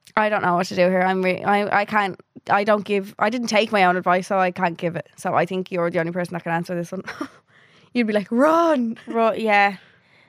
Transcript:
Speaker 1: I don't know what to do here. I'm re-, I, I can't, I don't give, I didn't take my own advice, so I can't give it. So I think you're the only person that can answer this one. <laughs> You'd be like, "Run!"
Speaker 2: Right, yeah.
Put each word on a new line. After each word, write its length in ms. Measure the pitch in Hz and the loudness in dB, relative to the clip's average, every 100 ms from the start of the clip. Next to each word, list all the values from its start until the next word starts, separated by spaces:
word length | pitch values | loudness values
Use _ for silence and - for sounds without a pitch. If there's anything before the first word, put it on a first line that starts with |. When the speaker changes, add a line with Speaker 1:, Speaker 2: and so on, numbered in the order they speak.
| _ - | _ -2
Speaker 1:
I 140 | 214 | 0
don't 120 | 208 | 0
know 120 | 180 175 | 0 0
what 120 | 185 | 0
to 80 | 185 | 2
do 60 | |
here. 200 | 180 185 | 2 4
I'm 200 | 185 190 | 2 0
re-, 180 | 185 185 | 0 -2
I, 360 | - 202 208 202 | 0 0 2 0
I 40 | 208 | 0
can't, 340 | 214 196 - - - - | 0 -2 -4 -16 -12 -2
I 140 | 196 | 0
don't 200 | 208 214 | 2 0
give, 320 | 196 202 196 - | 0 -4 -4 -2
I 120 | 214 | -2
didn't 180 | 247 226 | -2 0
take 240 | 214 220 | 0 2
my 140 | 208 180 | 4 4
own 100 | 180 | 4
advice, 300 | 180 180 180 | 2 0 0
so 100 | 196 | 0
I 140 | 185 | 0
can't 260 | 180 180 170 | 0 -4 -2
give 180 | 175 165 | -6 -6
it. 120 | - - | -10 -10
So 180 | 190 | -2
I 120 | 139 175 | 0 0
think 260 | 185 185 | -2 -6
you're 180 | 180 170 | -4 -2
the 100 | 170 | -2
only 120 | 165 | -2
person 220 | 180 175 | -4 -6
that 100 | 175 | -8
can 80 | 160 | -6
answer 240 | 165 175 175 | -4 -4 -6
this 160 | 170 | -8
one. 120 | 190 - - 302 - _ | -10 -12 -12 -12 -14 _
<laughs> 440 | _ _ _ _ | _ _ _ _
You'd 140 | 240 220 | -2 0
be 60 | |
like, 140 | 208 185 | 0 0
"Run!" 640 | 233 302 330 339 294 233 226 - | 2 4 4 2 0 -2 -6 -6
Speaker 2:
Right, 320 | 226 226 - | 0 0 0
yeah. 380 | 220 202 202 190 - _ _ _ | 2 4 2 0 -14 _ _ _